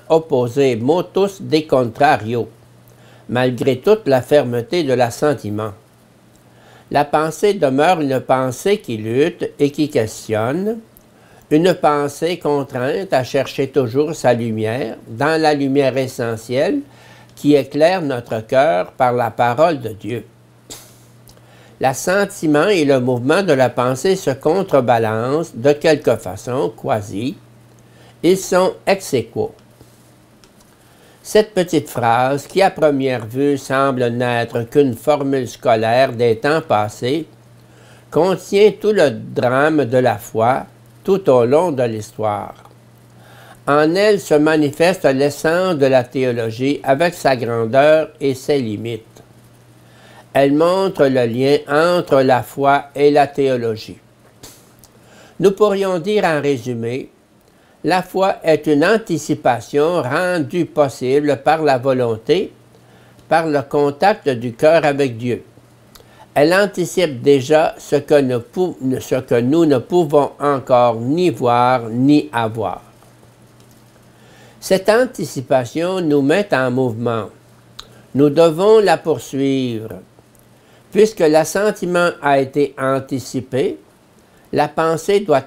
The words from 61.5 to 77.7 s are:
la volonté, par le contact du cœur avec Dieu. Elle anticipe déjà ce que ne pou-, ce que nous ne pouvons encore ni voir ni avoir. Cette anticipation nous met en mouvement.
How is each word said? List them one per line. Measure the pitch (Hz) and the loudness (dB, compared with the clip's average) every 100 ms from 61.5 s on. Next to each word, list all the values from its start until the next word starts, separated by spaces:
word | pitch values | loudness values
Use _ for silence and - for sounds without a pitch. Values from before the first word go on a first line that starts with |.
| 160 | 0
la | 151 131 | 0 0
volonté, | 135 127 117 107 - 175 - - _ _ _ _ _ _ - | 0 0 -2 -2 -2 -2 -2 -12 _ _ _ _ _ _ -2
par | 160 165 | 0 0
le | 143 | -2
contact | - 147 143 139 190 214 143 | -2 0 0 2 0 0 -2
du | 117 120 | -4 -6
cœur | 113 156 165 147 | 0 2 4 2
avec | 139 135 113 | 0 -2 -2
Dieu. | 123 104 - _ _ _ _ - - - - | -6 -6 -8 _ _ _ _ -20 -20 -20 -6
Elle | 135 156 | 2 4
anticipe | 190 202 196 160 190 170 123 | 4 0 -2 -4 -2 -2 0
déjà | 139 143 123 156 165 - | 2 2 4 2 2 -2
ce | - 147 | -4 -4
que | 139 147 | 2 2
ne | 127 123 | 2 -2
pou-, | - 185 180 - 131 123 | -6 -4 -4 -4 -4 -4
ce | - 131 | -2 -4
que | 127 120 | 0 0
nous | 123 165 160 | 2 2 2
ne | 131 | 2
pouvons | - 175 156 147 139 - | 2 0 2 2 0 -2
encore | 143 135 123 123 120 113 | -2 -2 2 4 4 0
ni | 123 165 180 | -2 0 0
voir | 120 123 120 123 127 113 | 0 0 2 2 0 -2
ni | 120 139 147 147 | 0 4 2 2
avoir. | 117 113 113 95 - - _ _ _ _ _ _ _ _ _ _ _ _ _ - - - - | -4 -4 -4 -6 -8 -16 _ _ _ _ _ _ _ _ _ _ _ _ _ -20 -20 -20 -18
Cette | - 185 208 | -2 0 2
anticipation | 226 254 - 151 139 123 131 120 151 175 190 | 2 0 -4 -10 -10 -2 0 0 -4 -4 -2
nous | 160 143 | 0 0
met | 139 185 202 | 2 0 0
en | 135 131 | -2 0
mouvement. | 123 127 113 120 113 95 - _ _ _ | -2 -2 -4 -4 -4 -6 -14 _ _ _